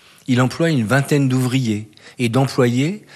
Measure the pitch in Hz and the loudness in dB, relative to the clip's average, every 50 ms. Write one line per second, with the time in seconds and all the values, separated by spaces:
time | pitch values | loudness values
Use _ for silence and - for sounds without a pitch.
0 | _ - - _ _ - 123 123 131 123 - - 165 165 160 127 110 98 123 139 | _ -20 -20 _ _ 0 0 2 2 0 0 0 0 0 0 0 0 2 0 0
1 | 139 - 151 143 139 131 127 131 127 123 123 135 127 113 104 104 107 - - - | 2 2 2 2 2 2 0 0 0 0 0 0 0 -2 -2 -4 -6 -12 -18 -20
2 | - - - - 123 117 113 135 139 135 - - 123 123 120 127 139 165 202 214 | -20 -18 -6 -4 -4 0 0 0 0 0 0 0 0 2 2 0 -2 -2 -4 -8
3 | - - - | -12 -20 -20